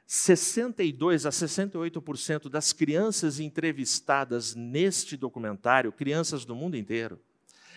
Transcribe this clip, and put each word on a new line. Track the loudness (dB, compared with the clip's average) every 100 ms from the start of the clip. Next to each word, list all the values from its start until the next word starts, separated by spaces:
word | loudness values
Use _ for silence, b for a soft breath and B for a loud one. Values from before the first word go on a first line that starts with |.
| B
Sessenta | -2 4 4 4 0 -4 0
e | -2
dois | 0 2 2 2
a |
sessenta | -2 -2 -2 -4 -2
e |
oito | -6 -6
por | -8 -8
cento | -4 -4 -2
das | -2 -2
crianças | 0 2 2 2 2 -2 -2
entrevistadas | -6 -2 -2 -2 -2 -2 2 2 2 -2 -4
neste | -8 -4 2 2 2 -4 -4
documentário, | -6 -4 -6 -2 4 6 4
crianças | -2 -2 0 -2 -4 -6
do |
mundo | -6 -4 -6
inteiro, | -4 -4 -4 -10 _ _ _ B B